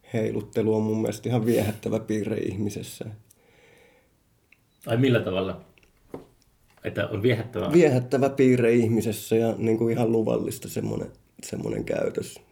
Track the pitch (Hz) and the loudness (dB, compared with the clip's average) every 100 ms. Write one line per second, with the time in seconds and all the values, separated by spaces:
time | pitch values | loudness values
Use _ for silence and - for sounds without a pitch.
0 | - 117 110 113 - 120 110 110 107 110 | -4 -2 -2 -4 -4 -2 0 0 0 0
1 | 110 107 - 120 110 117 107 107 107 107 | -2 -4 -2 0 2 2 2 -2 -4 -4
2 | - 107 98 110 - 95 107 - - - | -2 -4 -2 -4 -4 -4 -6 -6 -12 -12
3 | 117 107 _ _ _ _ _ _ _ _ | -14 -14 _ _ _ _ _ _ _ _
4 | _ _ _ _ _ _ _ _ - 120 | _ _ _ _ _ _ _ _ -4 2
5 | 131 113 92 92 92 87 - _ _ _ | 4 4 2 -2 -4 -6 -14 _ _ _
6 | _ - - _ _ _ _ _ - - | _ -18 -18 _ _ _ _ _ -8 -4
7 | - 104 120 110 110 - 92 165 156 127 | -4 0 2 0 -2 -6 2 6 6 4
8 | 123 135 135 135 131 123 117 120 110 113 | 2 2 2 4 4 6 4 4 4 2
9 | 110 107 - 113 113 101 110 110 117 117 | 0 -6 0 2 2 0 0 2 0 0
10 | 113 113 113 117 - - - - - - | 2 2 2 0 -2 -8 -8 -6 -4 -6
11 | - - _ - - - 53 - - - | -8 -12 _ -20 -12 -8 -6 -6 -4 -2
12 | - - - - _ | -2 -4 -8 -14 _